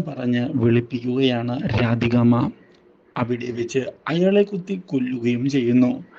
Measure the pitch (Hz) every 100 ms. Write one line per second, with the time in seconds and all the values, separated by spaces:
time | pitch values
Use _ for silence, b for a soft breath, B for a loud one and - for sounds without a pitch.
0 | 156 131 123 120 123 139 117 120 120 123
1 | 123 127 135 120 120 131 160 110 117 117
2 | 117 120 120 120 147 - - _ _ _
3 | _ 127 120 120 120 117 117 131 123 -
4 | - 170 185 202 202 196 180 190 - 135
5 | 127 127 117 120 135 139 120 123 123 127
6 | -